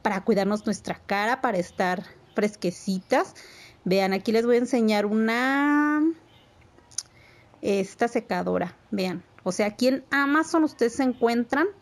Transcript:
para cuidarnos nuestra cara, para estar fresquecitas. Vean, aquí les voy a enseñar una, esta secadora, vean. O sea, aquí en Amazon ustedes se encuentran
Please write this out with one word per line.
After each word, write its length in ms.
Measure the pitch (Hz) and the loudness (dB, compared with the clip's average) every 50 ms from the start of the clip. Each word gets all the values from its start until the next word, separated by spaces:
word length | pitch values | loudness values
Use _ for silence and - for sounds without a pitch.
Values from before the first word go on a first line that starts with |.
para 240 | _ 220 202 190 - | _ -2 -4 -2 0
cuidarnos 420 | - 220 190 196 196 208 214 208 | 0 0 2 2 0 -2 -2 -2
nuestra 300 | 220 202 196 - - 170 - - | -6 -6 -6 -6 -12 -12 -12 -6
cara, 340 | - 202 196 208 220 247 254 | -6 -4 -2 -2 -2 -2 -2
para 180 | 254 254 220 180 | -2 -2 -2 -2
estar 440 | 175 - - - 196 180 180 180 185 - - - - _ _ | -4 -6 -4 -2 -2 -2 -2 -4 -6 -14 -20 -20 -20 _ _
fresquecitas. 1000 | - 202 214 214 - - 180 180 - - - 190 190 - _ - 269 381 - - - - - - - - - - - _ | -2 -2 -2 -4 -4 -6 -6 -6 -6 -6 -6 -6 -6 -2 _ 0 0 0 -2 -6 -20 -20 -20 -20 -20 -20 -20 -20 -10 _
Vean, 280 | - 180 190 196 190 190 | 0 0 2 2 0 -2
aquí 200 | 196 196 - 214 | -2 -2 0 0
les 120 | 226 233 | 2 2
voy 120 | 240 247 | 4 2
a 40 | 240 | 2
enseñar 460 | 247 247 - 247 226 214 214 208 208 | 2 2 0 2 2 2 2 2 0
una, 960 | 208 208 220 220 220 226 240 254 262 269 277 285 294 294 294 294 302 302 302 302 320 330 - - _ - - - _ _ _ _ _ _ - _ _ - - - - _ - - - - - - _ - - | 0 0 0 0 0 0 0 0 0 0 2 2 2 2 2 2 2 2 2 2 0 0 -2 -12 _ -20 -20 -20 _ _ _ _ _ _ -20 _ _ -12 -12 -12 -12 _ -20 -20 -20 -20 -20 -20 _ -20 -8
esta 480 | - - 202 294 294 285 - - 240 233 | -4 -2 0 0 -2 -4 -4 -4 -4 -2
secadora, 680 | - 247 226 - 190 180 180 180 180 180 - 180 - _ _ _ | -2 -4 -4 -2 -4 -4 -2 -2 -2 -2 -2 -4 -8 _ _ _
vean. 320 | - 202 185 185 - 180 - _ _ - _ | -4 -4 -2 -4 -4 -8 -10 _ _ -8 _
O 80 | 185 185 | -6 -2
sea, 140 | - 214 | -2 -2
aquí 200 | 208 208 - 247 254 | -2 0 2 2 2
en 160 | 262 262 - _ | 2 0 -4 _
Amazon 540 | - 277 277 277 285 311 320 311 - 330 311 | -2 0 0 2 2 0 0 2 2 2 2
ustedes 300 | 302 - - 233 233 226 | 2 2 0 0 0 0
se 100 | - 269 | 0 0
encuentran 600 | 254 240 - 247 233 233 240 240 240 - 277 320 403 392 - | 0 0 2 0 2 2 0 -2 -2 0 0 0 0 -2 -6